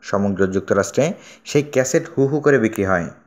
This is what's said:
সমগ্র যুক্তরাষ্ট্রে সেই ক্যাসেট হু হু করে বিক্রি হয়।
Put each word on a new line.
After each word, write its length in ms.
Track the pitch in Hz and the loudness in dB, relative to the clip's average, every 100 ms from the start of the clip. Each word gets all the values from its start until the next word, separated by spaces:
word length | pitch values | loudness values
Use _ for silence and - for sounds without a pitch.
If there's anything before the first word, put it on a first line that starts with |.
সমগ্র 460 | - 101 101 95 95 | -2 -2 0 0 0
যুক্তরাষ্ট্রে 640 | 95 - 101 98 - 143 220 - - - | -2 0 0 0 0 -2 -2 -14 -20 -2
সেই 180 | 147 | -2
ক্যাসেট 460 | 143 131 127 170 165 - | 0 0 0 0 -2 -2
হু 100 | 135 | 0
হু 120 | 147 | 2
করে 200 | 143 139 | 2 4
বিক্রি 260 | 110 107 98 | 2 0 0
হয়। 200 | 92 80 - | 0 -2 -10